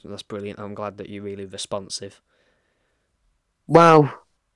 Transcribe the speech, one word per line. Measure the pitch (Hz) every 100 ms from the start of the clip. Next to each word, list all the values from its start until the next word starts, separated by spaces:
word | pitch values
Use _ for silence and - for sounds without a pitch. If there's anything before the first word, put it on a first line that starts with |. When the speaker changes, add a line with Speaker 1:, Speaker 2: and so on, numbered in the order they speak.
| -
Speaker 1:
that's | 101
brilliant. | - 104 101 101
I'm | 104 104
glad | 104 98
that | 98
you're | 104
really | 101 98 98
responsive. | 98 - 104 92 - 101 - _ _ _ _ _ _ _ _ _ _ _ _ _ _ -
Speaker 2:
Wow. | 156 170 160 139 - _ _ _